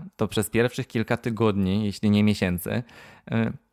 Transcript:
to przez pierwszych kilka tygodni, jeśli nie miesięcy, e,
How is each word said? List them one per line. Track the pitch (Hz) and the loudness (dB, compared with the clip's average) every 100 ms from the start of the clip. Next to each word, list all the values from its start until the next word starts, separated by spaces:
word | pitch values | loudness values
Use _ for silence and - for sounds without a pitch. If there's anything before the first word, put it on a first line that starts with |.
| 180 - | -8 -4
to | 110 | -2
przez | 113 98 | -2 0
pierwszych | 113 123 - 123 | 0 0 -2 -4
kilka | 120 110 120 | -4 -2 -2
tygodni, | 123 110 110 98 92 101 104 | -2 0 0 2 0 0 -2
jeśli | - 107 | 0 2
nie | 104 | 4
miesięcy, | 104 101 92 87 107 110 - - - - - | 4 2 0 -2 -2 -4 -6 -14 -20 -20 -6
e, | 113 113 - _ | -2 -2 -6 _